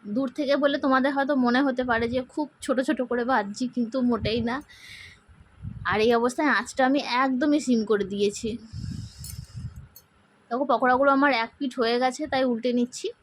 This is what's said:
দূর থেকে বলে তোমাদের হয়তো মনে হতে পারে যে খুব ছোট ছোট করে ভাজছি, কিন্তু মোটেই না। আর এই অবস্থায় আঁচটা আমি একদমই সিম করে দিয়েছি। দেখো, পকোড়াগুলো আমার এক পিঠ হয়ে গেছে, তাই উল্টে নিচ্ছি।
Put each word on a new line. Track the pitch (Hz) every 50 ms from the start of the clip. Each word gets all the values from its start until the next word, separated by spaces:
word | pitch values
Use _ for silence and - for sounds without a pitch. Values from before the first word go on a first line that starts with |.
| - 202
দূর | 208 240 269 262
থেকে | - - 302 254 277
বলে | 277 277 285 277 294
তোমাদের | 302 277 262 262 254 277
হয়তো | 277 277 277 262 294
মনে | 262 254 240 240 254
হতে | 285 277 254 254 254
পারে | 247 233 226 233 233
যে | 240 254 254 254
খুব | - - 302 269 _ _
ছোট | - - 262 233
ছোট | 269 269 302 -
করে | 254 240 240 240 240
ভাজছি, | 233 262 233 208 202 208 - 254 247
কিন্তু | - 247 240 220 233 269
মোটেই | 247 247 240 214 214 208 214 240
না। | 226 233 240 269 302 _ - - - - - - - - - - _ _ - - - _ _ - - - - - -
আর | 180 185 208
এই | 214 233 240
অবস্থায় | 233 233 254 240 - 311 294
আঁচটা | 240 196 233 - - - 262
আমি | 254 269 285
একদমই | - - 240 247 269 269 262 247 285 302 294 302
সিম | 247 - 247 226 220
করে | 208 220 202 202
দিয়েছি। | 185 202 202 202 202 208 - - 226 214 233 - - - - - - - - - - - - - - - - - - - - - - - - - - _ - _ _ _ _ _ _ _ _ _ _
দেখো, | 233 247 285
পকোড়াগুলো | 254 277 233 254 254 254 254 277 277
আমার | 277 269 277 285 262
এক | 226 226 240 - _
পিঠ | 285 262 247 262
হয়ে | 240 226 233 240
গেছে, | 254 254 247 - 302 294
তাই | - 262 262
উল্টে | 254 240 226 226 247 240
নিচ্ছি। | 247 240 247 - - - 392 480 _